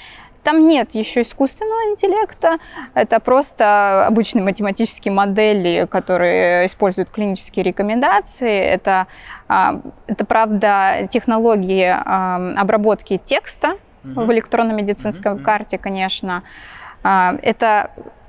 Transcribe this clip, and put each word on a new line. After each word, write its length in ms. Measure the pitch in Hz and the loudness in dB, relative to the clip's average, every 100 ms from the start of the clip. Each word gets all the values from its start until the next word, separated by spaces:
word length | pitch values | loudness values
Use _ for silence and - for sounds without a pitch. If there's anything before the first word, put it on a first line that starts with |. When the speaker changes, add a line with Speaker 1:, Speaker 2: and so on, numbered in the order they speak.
| - - - - | -20 -20 -20 -6
Speaker 1:
Там 240 | 302 320 320 | 0 4 6
нет 280 | 294 - 220 | 4 2 -4
ещё 260 | 220 240 | -4 -2
искусственного 720 | 233 - 269 - 440 440 440 | -2 0 -2 -2 -4 -2 -2
интеллекта, 680 | 415 392 403 427 - 330 330 - - 269 | -2 0 0 -2 -2 0 0 -4 -18 -4
это 260 | - 226 226 | -2 2 0
просто 840 | - 254 277 - 214 208 202 190 - | 2 2 2 0 2 4 4 2 2
обычные 360 | 226 214 226 | 2 0 0
математические 680 | 190 185 202 196 226 - 214 | -2 -2 -4 -2 -4 -4 -2
модели, 720 | 196 202 196 214 208 175 170 180 | 0 0 2 2 2 2 0 0
которые 800 | 185 180 180 175 185 180 175 180 | -2 -2 0 2 2 2 2 0
используют 420 | - 202 180 180 | 0 -2 0 -6
клинические 540 | - 208 190 - - 180 | -4 -4 -4 -6 -4 -2
рекомендации. 920 | - 202 233 247 392 - - 240 202 | -2 -2 0 2 0 -2 -6 -2 0
Это, 480 | - 185 - 190 185 - - - - | 0 0 0 0 -2 -10 -20 -14 -2
а, 320 | 190 185 - - - - | 0 2 -2 -8 -16 -8
это, 160 | 214 208 | -6 0
правда, 840 | 220 220 208 214 196 190 - 196 | 0 2 2 2 2 2 0 -2
технологии, 840 | 233 - 226 233 214 185 190 180 | -2 0 2 2 2 0 2 2
а, 640 | 180 - 190 185 180 180 - | 0 0 -2 -2 -4 -4 -2
обработки 600 | 196 220 214 196 - 185 - | 0 2 2 0 -2 -6 -2
текста 440 | 285 - - 302 392 - - | -4 -4 -4 -4 -4 -10 -20
Speaker 2:
Мгм. 240 | 269 262 226 | -12 -4 0
Speaker 1:
в 40 | |
электронно-медицинском 1000 | 226 - 233 226 214 202 208 214 190 208 | 0 0 0 0 -2 -2 -4 -6 -6 -4
Speaker 2:
Мгм, 80 | 202 | -4
мгм. 20 | - | -2
Speaker 1:
карте, 320 | 208 214 185 | -2 -4 -8
конечно. 640 | 202 190 190 - 190 180 - - - - - - | -6 -4 -4 -6 -6 -8 -10 -20 -20 -20 -20 -6
А, 320 | 190 190 180 180 | 0 2 2 0
это 480 | - 220 226 208 - - - - | -2 0 0 0 -2 -10 -20 -20